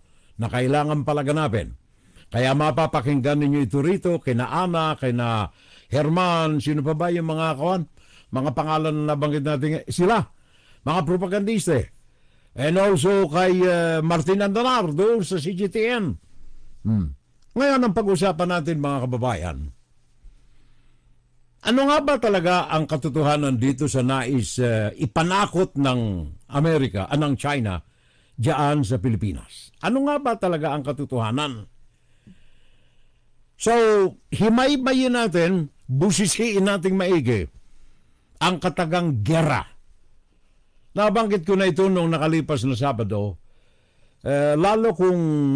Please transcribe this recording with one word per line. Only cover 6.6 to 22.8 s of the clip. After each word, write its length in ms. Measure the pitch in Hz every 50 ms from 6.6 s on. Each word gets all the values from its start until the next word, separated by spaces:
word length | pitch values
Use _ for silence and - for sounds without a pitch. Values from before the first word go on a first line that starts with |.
sino 200 | 117 143 151 151
pa 160 | 139 147 156 151
ba 160 | 170 175 175
yung 160 | 175 165 160
mga 280 | 156 156 160 160 151 131
kawan? 220 | 147 175 185 185 160 - - - - - - - - _ -
Mga 180 | 127 131 147 120 -
pangalan 360 | 151 156 156 156 156 160 151
na 200 | 151 151 151 151
nabanggit 320 | 147 143 151 147 151 139
natin, 400 | 147 151 139 139 156 156 156 - -
sila. 320 | - - 175 185 233 214 135 - - _ _ _ _ _ _ - - - -
Mga 160 | 131 156 180 165
propagandista, 680 | 139 180 180 185 185 190 208 202 202 226 214 - - 160 123
eh. 160 | - - - - - _ _ _ _ _ _ _ _ _ - -
And 180 | 127 151 170 190
also 520 | 196 208 196 160 123 185 202 196 190 151
kay, 320 | 147 175 185 185 185 185
uh, 400 | 180 180 175 170 170 165 165 160 156
Martin 360 | 165 170 170 156 175 190 202 202
Andanar, 440 | 202 196 220 233 254 254 240 208 165 147
doon 280 | 151 196 220 233 233
sa 200 | 185 - 190 175
C 120 | 139 175 202
G 160 | 175 208 190
T 160 | - 226 214
N. 320 | 226 247 240 202 151 92 - - - - - - - - - - - - - -
Hmm. 280 | 104 110 107 90 76 69 - _ _ _ _ _ _ - 226
Ngayon, 240 | 269 285 277 269
ang 120 | 247 233 175
pag-usapan 560 | 233 220 196 196 160 180 196 180 160 180 175
natin, 280 | 180 175 151 151 165 151
mga 240 | 143 143 139 135 123
kababayan, 520 | 131 123 120 117 127 113 80 82 90 76 67 73 71 - - _ _ _ _ _ _ _ _ - - - - _ - - - - - - - _ _ _ _ _ _ _ _ _ _ _ _ _ _ _ _
ano 220 | - 208 233 262 277 277
nga 80 | 294 302
ba 160 | 285 294 285
talaga 560 | 254 240 220 202 190 160 175 180 180 151 139
ang 160 | 135 156